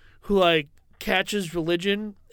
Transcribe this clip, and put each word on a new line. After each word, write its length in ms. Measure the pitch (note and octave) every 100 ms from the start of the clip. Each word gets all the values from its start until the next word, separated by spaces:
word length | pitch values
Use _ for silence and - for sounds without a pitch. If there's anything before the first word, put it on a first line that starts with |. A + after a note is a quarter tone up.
| - -
who, 180 | - G3+
like, 300 | F3 E3 C#3+ _ _ -
catches 560 | - F#3+ F#3+ G#3 E3+
religion, 600 | E3+ D#3+ F3 G3 G3+ G#3+ G3+ _